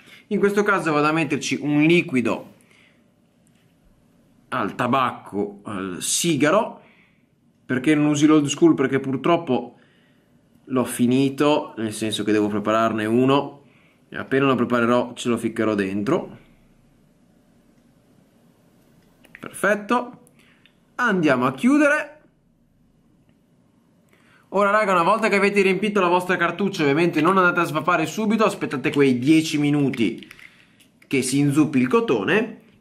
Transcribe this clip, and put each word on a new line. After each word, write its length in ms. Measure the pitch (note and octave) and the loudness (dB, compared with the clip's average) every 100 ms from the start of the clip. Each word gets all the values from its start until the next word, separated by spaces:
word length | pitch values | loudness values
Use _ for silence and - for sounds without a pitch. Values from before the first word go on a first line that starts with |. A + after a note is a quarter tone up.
| - - - | -20 -20 -6
in 120 | G3+ | 0
questo 240 | G3 G#3 | 0 2
caso 280 | G3+ F#3+ D#3+ | 0 0 0
vado 160 | D3 D3+ | 0 2
a 60 | |
metterci 440 | D#3+ D3+ C#3+ - C3+ | 0 -2 -4 -4 -6
un 220 | D3 D3 | -2 2
liquido 720 | D#3 F3 - B2+ A2 F2 - - _ _ _ _ _ _ _ _ _ _ _ _ _ _ _ _ _ _ _ | 4 4 2 -2 -2 -4 -8 -20 _ _ _ _ _ _ _ _ _ _ _ _ _ _ _ _ _ _ _
al 260 | B2+ G2+ - | -4 -4 -4
tabacco, 880 | A#2+ C3+ A#2+ - - G2 - - | -2 0 0 -4 -8 -6 -6 -8
al 360 | - G2+ F#2+ E2+ | -12 -8 -8 -8
sigaro. 800 | - - F3 C#3+ D3 G3 A3+ - - _ _ _ _ _ _ _ - | -6 -2 -2 0 2 2 0 -8 -20 _ _ _ _ _ _ _ -6
Perché 240 | B2+ C#3 D3+ | -2 0 2
non 120 | D3+ | 2
usi 180 | D3 D3+ | 4 4
l'old 220 | D#3 C#3+ | 4 2
school? 260 | - E3+ | 4 4
Perché 260 | C3+ C3 C3+ | 4 0 -2
purtroppo 760 | C3+ C3 D#3+ E3+ - B2 - - _ _ _ _ _ _ _ _ - | -4 -4 0 0 0 -4 -4 -16 _ _ _ _ _ _ _ _ -6
l'ho 180 | C3 | -4
finito, 920 | A#2 - A#2+ B2+ C#3 C#3 D3 D3+ - - | -4 -2 0 2 0 0 2 0 -2 -8
nel 160 | A2 | -8
senso 320 | G#2+ A2 G#2 G#2 | -6 -6 -4 0
che 80 | |
devo 160 | G#2+ G#2 | 0 0
prepararne 560 | G#2 G#2 A2 A2+ A2 G#2+ | -2 0 0 0 0 0
uno 560 | A#2 C3 C#3 C3+ - _ _ _ _ _ | 2 4 2 0 -10 _ _ _ _ _
e 80 | - | -14
appena 280 | G#2 C3+ C#3 | -4 0 2
lo 100 | B2 | 0
preparerò 580 | A#2+ A#2+ A#2 B2 A#2+ | 0 0 2 0 -2
ce 160 | - B2 | -6 -4
lo 80 | A2+ | -2
ficcherò 360 | A2+ G#2+ A2 | -2 -2 0
dentro. 640 | G#2 F#2+ G2+ G#2 F#3 - - - _ _ _ _ _ _ _ _ _ _ _ _ _ _ _ _ _ _ _ _ _ _ _ _ _ _ _ - - | 0 -2 -4 -2 -4 -4 -16 -20 _ _ _ _ _ _ _ _ _ _ _ _ _ _ _ _ _ _ _ _ _ _ _ _ _ _ _ -20 -18
Perfetto, 720 | - - F#3+ G#3 G#3 B3 B3 - _ _ _ _ _ _ _ - | -16 -4 -2 -2 -2 -2 -4 -14 _ _ _ _ _ _ _ -4
andiamo 500 | A#3+ F#3+ D3+ B2+ B2+ | -2 0 2 2 0
a 80 | |
chiudere. 680 | B2+ A#3+ D4 D4 D4 - - _ _ _ _ _ _ _ _ _ _ _ _ _ _ _ _ _ _ _ _ _ _ _ | 0 2 4 2 0 -4 -16 _ _ _ _ _ _ _ _ _ _ _ _ _ _ _ _ _ _ _ _ _ _ _
Ora 220 | F#3+ G3+ | -2 2
raga, 200 | G#3+ G#3 | 2 2
una 120 | F3+ | 2
volta 260 | E3+ G#3+ G#3+ | 2 0 2
che 80 | G3 | 2
avete 240 | G3+ G3+ | 2 2
riempito 400 | F#3+ F#3 G#3+ G#3 | 2 0 0 0
la 80 | F3+ | 2
vostra 260 | F3+ F3+ F3 | 0 0 0
cartuccia, 460 | E3+ E3+ G3 D#3+ | -2 -2 -4 0
ovviamente 400 | D3 C#3+ F3 D#3+ | 0 2 2 2
non 160 | D#3+ G3 | 2 4
andate 240 | F3+ F3 | 2 2
a 20 | |
svapare 420 | D#3+ D3+ D3+ E3+ D#3 | -2 -2 -2 -2 -2
subito, 380 | - G#3+ G#3+ | -4 -2 2
aspettate 480 | G#3 - D3 C#3+ D3+ | 0 0 -6 -4 -2
quei 260 | C#3+ C#3 A#2+ | 2 2 2
dieci 400 | C3 D#3+ D#3 D3+ | 2 2 2 -2
minuti 720 | D3 D3 C#3 - G#2 - - - - _ _ _ _ _ - | 0 0 0 0 -4 -4 -14 -20 -20 _ _ _ _ _ -6
che 140 | C3+ | -4
si 160 | A#2+ C#3 | -2 0
inzuppi 400 | C#3+ C#3 D3 C3 | 2 2 2 0
il 100 | B2+ | 0
cotone. 760 | - D#3 A#2+ G2 G3 A3+ - - _ | 0 0 0 0 0 -2 -10 -20 _